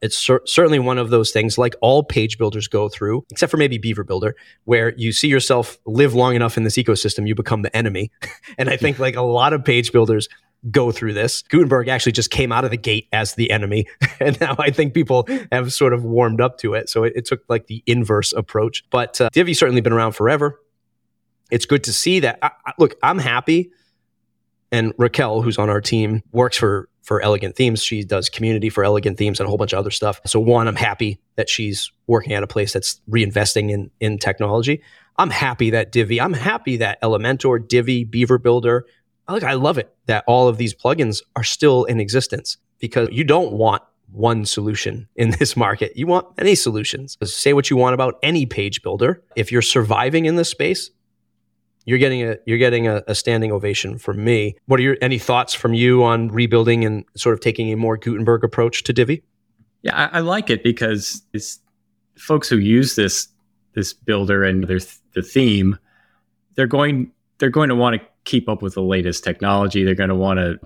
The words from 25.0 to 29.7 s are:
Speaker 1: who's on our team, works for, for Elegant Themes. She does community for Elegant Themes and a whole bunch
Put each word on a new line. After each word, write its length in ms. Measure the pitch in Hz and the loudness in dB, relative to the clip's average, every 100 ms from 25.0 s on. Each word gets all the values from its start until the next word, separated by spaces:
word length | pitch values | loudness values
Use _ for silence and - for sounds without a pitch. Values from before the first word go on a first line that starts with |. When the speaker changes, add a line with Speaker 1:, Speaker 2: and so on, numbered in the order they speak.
| 120 - 120 110 | 0 0 -2 0
Speaker 1:
who's 160 | 120 104 | -2 0
on 120 | 107 | 0
our 100 | 104 | -2
team, 420 | 104 113 107 110 - | 0 0 0 -2 -2
works 240 | 117 123 - | 0 0 2
for, 320 | 110 98 - _ | 0 -2 -6 _
for 180 | - 104 | -4 0
Elegant 360 | 107 101 98 - | 2 0 -2 0
Themes. 260 | 127 110 | 0 0
She 200 | - 107 | -4 -6
does 260 | 95 98 - | -4 -4 -4
community 400 | - 113 110 107 | -2 -2 0 -2
for 160 | 104 | 0
Elegant 320 | 101 104 101 95 | 2 2 0 -2
Themes 220 | 104 98 | -2 -2
and 80 | 101 | -2
a 20 | |
whole 100 | 104 | -2
bunch 140 | 101 | -2